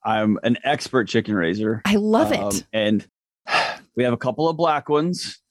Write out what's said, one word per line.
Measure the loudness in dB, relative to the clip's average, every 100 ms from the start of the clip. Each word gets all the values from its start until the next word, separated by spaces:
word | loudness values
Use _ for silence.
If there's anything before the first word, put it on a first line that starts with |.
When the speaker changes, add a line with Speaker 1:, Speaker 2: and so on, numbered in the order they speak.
Speaker 1:
I'm | -2 0 2 0
an | 0 -2
expert | -2 -2 0 0 2
chicken | 0 0 0
raiser. | 0 0 -2 -2 0
Speaker 2:
I | 0
love | 2 2 2
Speaker 1:
Um, | 0 0
Speaker 2:
it. | -2 -2
Speaker 1:
and | -2 2 0 -2 _ _ _ -4
<sighs> | -2 -2 -6 -12 -2
we |
have | 0
a | 0
couple | -2 -2 -2
of | 0
black | 0 0 0
ones. | 0 0 -4 -8 -14 _